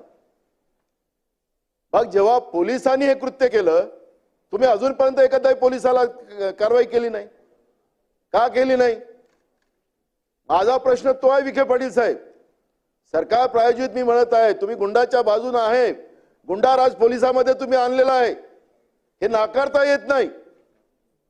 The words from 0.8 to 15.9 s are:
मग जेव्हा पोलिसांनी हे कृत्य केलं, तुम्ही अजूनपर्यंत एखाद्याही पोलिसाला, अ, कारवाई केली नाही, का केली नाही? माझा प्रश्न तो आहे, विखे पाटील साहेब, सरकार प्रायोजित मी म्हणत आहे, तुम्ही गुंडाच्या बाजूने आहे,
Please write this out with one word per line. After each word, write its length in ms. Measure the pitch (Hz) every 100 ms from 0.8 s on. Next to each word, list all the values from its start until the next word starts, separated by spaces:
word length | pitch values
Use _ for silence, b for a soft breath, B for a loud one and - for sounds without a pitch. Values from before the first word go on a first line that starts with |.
| _ _ _ _ _ _ _ _ _ _ _
मग 160 | 196 233
जेव्हा 300 | 190 202 247
पोलिसांनी 640 | 240 170 185 247 262 269 277
हे 80 |
कृत्य 340 | 269 262 262 254
केलं, 380 | 214 175 165 208 - - _ _ _ _
तुम्ही 160 | 202 254
अजूनपर्यंत 520 | 208 262 262 269 269
एखाद्याही 380 | 262 262 262 262
पोलिसाला, 420 | 254 254 254 254
अ, 520 | 240 240 - 202 196
कारवाई 320 | 185 214 240
केली 260 | 240 233 233
नाही, 180 | 220 208 _ _ _ _ _ _ _ _ _ _
का 140 | 190 240
केली 280 | 214 262 254
नाही? 200 | 247 220 - - _ _ _ _ _ _ _ _ _ _ _ _ -
माझा 280 | 165 202 254
प्रश्न 340 | 254 247 262
तो 160 | 262 262
आहे, 140 | 277
विखे 220 | 269 277
पाटील 280 | 262 247 262
साहेब, 260 | 202 214 120 - _ _ _ _ _ _ _ _
सरकार 360 | 156 156 226 254
प्रायोजित 420 | 240 233 240 262 220
मी 80 |
म्हणत 300 | 247 240 233
आहे, 200 | 233 226
तुम्ही 220 | 196 196 226
गुंडाच्या 460 | 202 220 240 247
बाजूने 360 | 220 208 247 240
आहे, 340 | 220 247 233